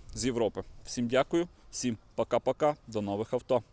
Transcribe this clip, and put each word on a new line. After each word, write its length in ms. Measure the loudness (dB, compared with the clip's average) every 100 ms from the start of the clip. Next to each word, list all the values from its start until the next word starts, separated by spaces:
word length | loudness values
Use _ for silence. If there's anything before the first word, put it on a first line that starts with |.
| -10
з 100 | -2
Європи. 400 | 0 2 0 -2 -10 -12
Всім 240 | -8 -4 2
дякую, 400 | 2 2 0 -2 -8 -12
всім 260 | -4 -4 -4 -6
пока-пока, 640 | -4 0 0 0 2 2 0 -4
до 160 | -4
нових 320 | -2 -2 -2
авто. 280 | -2 2 0 0